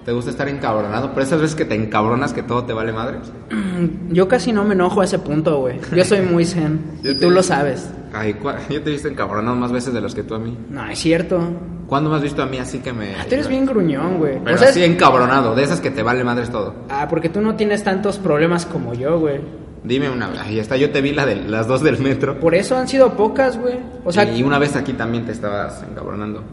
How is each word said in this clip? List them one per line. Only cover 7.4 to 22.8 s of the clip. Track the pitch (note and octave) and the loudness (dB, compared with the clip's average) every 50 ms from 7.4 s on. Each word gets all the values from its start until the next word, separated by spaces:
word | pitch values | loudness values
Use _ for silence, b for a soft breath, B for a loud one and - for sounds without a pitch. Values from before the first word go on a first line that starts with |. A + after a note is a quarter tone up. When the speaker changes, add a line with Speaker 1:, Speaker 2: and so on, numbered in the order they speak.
| F3+ | 4
Speaker 2:
sabes. | F3+ E3+ C#3 D3 C#3+ B2+ A#2+ - - - - - - - | 4 2 0 0 0 -2 -4 -6 -10 -12 -12 -14 -10 -8
Speaker 1:
Ay, | G#2+ G#2+ G#2+ G2+ | -4 -2 -2 -2
cua-, | - - C#3+ C3 - - - | -2 -4 -4 -4 -4 -6 -6
yo | C#3 D3+ | -6 -4
te | C#3+ D3+ | -2 -2
he | D3+ | -4
visto | C#3 D3 D3+ | -2 -4 -6
encabronado | C3+ - A2 F#2+ G2 G#2 G#2+ A#2 B2 B2 | -4 -4 -4 -2 -2 -2 -2 0 0 0
más | B2 B2 | 0 0
veces | A#2+ B2 A#2+ C3+ B2 | -2 -2 -2 -2 -4
de | A2+ | -2
las | G#2 G2 - | -4 -4 -4
que | - G#2 | -6 -6
tú | - A#2 | -6 -6
a | A2 | -6
mí. | A2+ A2+ B2 A#2+ - - | -6 -6 -8 -10 -10 -12
Speaker 2:
No, | C#3+ C#3+ A2+ G#2+ | -10 -10 -8 -8
es | G#2+ - | -8 -4
cierto. | - D#3+ D#3+ E3 F3 - F#3+ F3 E3+ E3+ E3+ - - - - - - - | 2 2 2 2 2 0 0 0 0 -2 -4 -6 -8 -10 -12 -12 -8 -2
Speaker 1:
¿Cuándo | C3 C#3 D3+ D3+ | 0 0 2 2
me | D#3 | 0
has | D#3 | 0
visto | C#3+ D3 C#3+ - | 0 -2 -2 -2
a | C#3+ | -4
mí | B2+ C3 B2+ | -2 -4 -6
así | B2 B2 - C3+ | -6 -6 -8 -8
que | A#2+ C3 B2 | -6 -6 -6
me | A#2 G#2+ G2+ G2 | -6 -6 -6 -6
Speaker 2:
Ah, | F#2 - - | -8 -4 -2
tú | - | 0
eres | C4+ D4 C4 | 0 0 0
bien | C4 C4 C4+ | 0 0 0
gruñón, | C4 C4 A3 F3+ E3 C#3 C3+ D3+ F3+ F#3 F3 | 2 2 2 2 2 0 0 -2 -2 0 0
güey. | D#3 D3 C3+ C3+ - | 0 0 -2 -2 0
Speaker 1:
Pero | A#2 A#2+ | 2 4
Speaker 2:
O | - | 6
sea, | - C4+ | 8 6
Speaker 1:
así | C4+ F3 | 6 6
Speaker 2:
es | F3+ E3+ | 4 4
Speaker 1:
encabronado, | E3+ F3 F3+ D3 B2+ B2+ B2 B2 C3 C#3 C3 A#2 A2 | 4 6 6 6 6 6 6 6 4 4 4 2 2
de | A#2+ C#3+ | 2 2
esas | C#3+ C3+ A#2+ | 2 0 0
que | - - | -2 -2
te | - - | -2 0
vale | - A#2+ B2 B2+ B2+ | 0 2 2 2 2
madres | B2 A#2+ B2 A#2+ A2+ | 0 0 0 -2 -2
todo. | A#2+ A2+ G2+ F2+ - - - - | -2 -4 -4 -4 -6 -10 -12 -8
Speaker 2:
Ah, | C3+ C#3 D3 D3 | -4 -4 -2 -2
porque | E3 E3 E3 E3 | -2 0 0 0
tú | E3 G3+ | 0 0
no | G#3 A3 A3 | 0 0 2
tienes | G#3+ A3 G#3 G#3 G3+ G#3 | 2 2 2 2 0 0
tantos | G#3 F#3+ F#3+ G#3 G3+ F#3+ - | 0 0 0 0 -2 -2 -2
problemas | - F3 D3+ D3 D#3 E3+ F3 F3 E3+ | 0 0 2 4 4 4 2 0 -2
como | - - D#3 B2+ A#2+ A#2+ | -2 -6 -6 -4 -4 -4
yo, | A#2+ B2+ C#3+ E3 E3+ | -2 0 0 2 2
güey. | D#3+ D3+ C#3 C#3 D3 - - - - - - - - | 2 2 0 -2 -6 -10 -12 -16 -16 -16 -18 -14 -4
Speaker 1:
Dime | A2 A#2+ C3+ C#3+ C#3+ | -2 0 0 0 0
una, | B2+ B2 A2+ F#2+ F2 - | -2 -2 -4 -4 -6 -6
ahí | - G2+ G#2+ A2 | -6 -4 -4 -4
está, | G#2+ G#2+ C3+ C3 | -2 0 2 2
yo | C#3 D3 | 2 2
te | - D3 | 2 2
vi | C3+ C#3 D3 | 0 2 2
la | D3 C#3 C3 | 2 2 2
de | G#2+ | 0
las | G2 F#2 G2 G#2+ A2 A2+ A2 | 0 -2 -2 -2 -2 0 2
dos | C3 B2+ C#3+ | 2 4 4
del | D#3 C3 - | 4 4 4
metro. | C3 C3+ C3 A#2 C#3 C3 C#3 - | 2 0 2 2 0 -2 -2 0
Speaker 2:
Por | D#3+ E3 E3+ | 2 2 4
eso | F3+ G3 - B3+ | 4 2 2 0
han | B3+ | 0